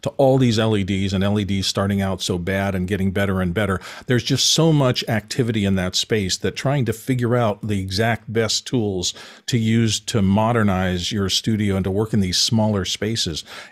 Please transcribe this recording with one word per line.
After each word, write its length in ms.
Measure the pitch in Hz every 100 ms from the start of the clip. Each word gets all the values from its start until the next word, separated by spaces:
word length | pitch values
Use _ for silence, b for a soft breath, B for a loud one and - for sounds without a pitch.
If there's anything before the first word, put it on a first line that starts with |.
to 80 | -
all 260 | - 135 135
these 220 | 127 110
L 180 | 110 107
E 80 |
Ds 300 | 95 98 98
and 100 | 98
L 160 | 98 104
E 40 |
Ds 220 | 98 98 92
starting 360 | - 98 101
out 180 | 98 92
so 160 | - 92
bad 380 | 87 95 98
and 120 | 95 90
getting 260 | 101 95
better 280 | 95 98 92
and 140 | 92
better. 260 | 87 101 95 B B -
There's 160 | 123
just 280 | - 131 -
so 240 | - 165
much 340 | 151 131 123 -
activity 560 | 110 - - 117 110
in 120 | 98 95
that 200 | 90 -
space 400 | - 110 95 -
that 180 | -
trying 300 | - 135 143
to 80 | 117
figure 420 | 110 - 127 120
out 320 | 123 117 101 107
the 140 | 104
exact 500 | 95 95 113 113 -
best 360 | 110 113 - -
tools 480 | 131 104 95 87 - B B -
to 100 | 120
use 440 | 110 113 113 104
to 200 | - 117
modernize 920 | 95 101 110 120 104 92 92 90 87
your 180 | 110 95
studio 460 | - - 107 104 95
and 80 |
to 60 | 95
work 220 | 95 110
in 80 | 113
these 160 | 92 87
smaller 480 | - 110 107 101
spaces, 580 | 90 - 104 113 - 76 - B B